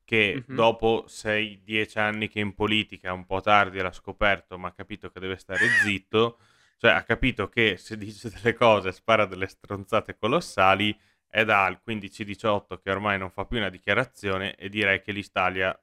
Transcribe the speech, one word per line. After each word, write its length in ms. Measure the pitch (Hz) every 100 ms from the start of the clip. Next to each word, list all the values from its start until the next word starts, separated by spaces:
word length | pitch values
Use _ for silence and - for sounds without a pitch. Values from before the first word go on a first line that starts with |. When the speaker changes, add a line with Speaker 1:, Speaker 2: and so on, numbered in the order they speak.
Speaker 1:
che 400 | - 113 101 - -
Speaker 2:
Mhm. 80 | 127
Speaker 1:
dopo 480 | 113 113 113 113 -
sei, 540 | - 110 107 107 98
dieci 340 | 98 107 107 110
anni 300 | 107 107 107
che 100 | 107
è 20 |
in 120 | 104
politica, 580 | - 104 107 101 92 92
un 120 | 92 90
po' 140 | 95
tardi 380 | 107 104 95 95
l'ha 120 | 92
scoperto, 680 | - - 92 104 95 - 90
ma 100 | 90
ha 40 |
capito 380 | - 95 104 90
che 80 | 95
deve 160 | 92 95
stare 300 | - 92 104 -
zitto, 560 | 104 95 - 110 117 - _ _ _ _
cioè 140 | 113
ha 100 | 90
capito 460 | - 113 131 113 98
che 280 | - 113 90
se 180 | - 110
dice 340 | 101 104 117
delle 220 | - 120
cose, 380 | 110 120 104 92
spara 320 | - - 110 101
delle 200 | 92 92
stronzate 680 | - - 101 98 110 - -
colossali, 800 | 107 156 175 - 95 98 104 104 _ _ _
è 180 | -
dal 360 | 110 101 95 92
quindici 400 | - 107 98 -
diciotto 540 | 101 98 113 104 - 90
che 120 | 95
ormai 280 | 98 104 98
non 120 | 92
fa 140 | - 98
più 100 | 120
una 120 | 98
dichiarazione 840 | 92 - 101 135 - 101 95 98 -
e 120 | 98
direi 320 | 104 101 95
che 80 | -
l'Italia, 640 | 101 98 98 92 92 92 -